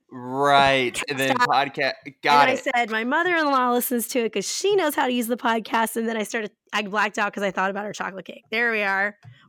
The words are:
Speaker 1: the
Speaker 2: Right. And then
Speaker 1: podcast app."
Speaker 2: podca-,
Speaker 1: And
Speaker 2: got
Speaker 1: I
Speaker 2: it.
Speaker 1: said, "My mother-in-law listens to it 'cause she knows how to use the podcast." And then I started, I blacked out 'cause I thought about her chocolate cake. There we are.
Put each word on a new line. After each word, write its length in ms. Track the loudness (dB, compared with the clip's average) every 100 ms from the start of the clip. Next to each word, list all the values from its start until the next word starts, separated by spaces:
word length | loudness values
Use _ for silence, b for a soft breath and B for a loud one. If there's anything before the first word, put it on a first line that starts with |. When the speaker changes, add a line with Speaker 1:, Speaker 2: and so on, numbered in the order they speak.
| _
Speaker 1:
the 80 | -14
Speaker 2:
Right. 840 | -6 0 6 6 6 4 0 -4 -6
And 80 | -2
then 160 | 0 2
Speaker 1:
podcast 60 |
app." 60 | 2 2 0
Speaker 2:
podca-, 180 | -2 -4 -4 -12
Speaker 1:
And 80 | -6
Speaker 2:
got 260 | 4 6 6
Speaker 1:
I 40 |
Speaker 2:
it. 100 | 2 -2
Speaker 1:
said, 160 | -2 -2
"My 140 | -2
mother-in-law 680 | -2 0 2 2 2 2 2
listens 360 | 0 0 -2 -2
to 120 | -2
it 120 | -2
'cause 180 | -4 -6
she 260 | -2 0 2
knows 180 | 2
how 120 | 0 0
to 60 |
use 140 | 0 -2
the 100 | -2
podcast." 600 | 0 -2 -2 -2 -2 -2
And 120 | -4
then 80 | -4
I 60 |
started, 300 | -4 -6 -8 -12 _
I 80 | -6
blacked 340 | -4 -2 -2 -2
out 160 | -4
'cause 80 | -2
I 80 | -4
thought 180 | -2 -2
about 140 | -4
her 80 | -8
chocolate 320 | -8 -10 -10
cake. 200 | -14 -20 _
There 220 | -2 -2
we 80 | 0
are. 380 | -2 0 -2 -6 b b